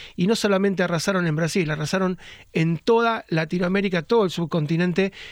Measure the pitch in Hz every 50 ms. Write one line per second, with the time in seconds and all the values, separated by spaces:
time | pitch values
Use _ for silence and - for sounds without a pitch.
0 | - - - - 175 196 226 - - 208 196 190 196 202 190 165 180 175 175 160
1 | - 202 190 185 175 165 151 156 170 156 - 202 165 147 151 156 151 147 - 190
2 | 190 185 185 - - - - - - - - 170 160 165 165 156 - 233 233 226
3 | 233 233 226 220 - - 175 160 160 156 175 180 180 180 190 202 196 196 180 170
4 | 156 - 233 233 202 175 - 170 170 147 - 170 151 147 165 165 180 180 170 190
5 | 190 196 - - - -